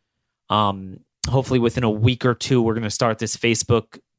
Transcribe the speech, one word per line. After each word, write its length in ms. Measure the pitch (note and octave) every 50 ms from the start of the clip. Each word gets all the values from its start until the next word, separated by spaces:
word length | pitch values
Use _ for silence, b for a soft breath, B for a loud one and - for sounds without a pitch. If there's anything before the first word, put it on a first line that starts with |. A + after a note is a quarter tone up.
| _ _ _ _ _ _ _ _ _ _
Um, 500 | - G#2 G#2+ G2+ G2 G2 F#2+ F#2+ F#2 - - _ _ _ - -
hopefully 320 | B2 C3+ B2+ - C3 B2+
within 240 | A#2 A#2 A2+ - B2
a 60 | A2+
week 360 | G#2+ G#2+ A2+ B2 B2+ A#2+ -
or 80 | B2+ A#2+
two, 260 | - - - C3+ B2
we're 140 | A#2 A2+ A2
gonna 160 | A#2 A2+ G#2+
start 300 | - - B2+ A#2 A2 -
this 160 | A#2 G#2+ -
Facebook 640 | - - A#2 A2+ - - - A#2+ A2+ - - - - - _ _